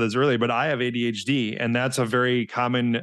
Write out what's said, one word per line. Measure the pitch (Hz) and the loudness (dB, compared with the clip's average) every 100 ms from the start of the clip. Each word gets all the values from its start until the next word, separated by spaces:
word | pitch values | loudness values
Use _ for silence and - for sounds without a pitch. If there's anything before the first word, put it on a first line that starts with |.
this | 113 | 0
earlier, | 117 143 120 | 2 2 2
but | 117 | 2
I | 120 156 | 0 0
have | 135 | -2
A | 123 | -2
D | 120 117 | -2 -2
H | 110 | -2
D, | 101 139 110 - | -2 0 0 -2
and | 120 | -2
that's | 120 131 131 | 0 0 0
a | |
very | 117 123 123 123 | 0 2 2 0
common, | 110 - 123 123 120 117 | -2 -2 0 0 0 0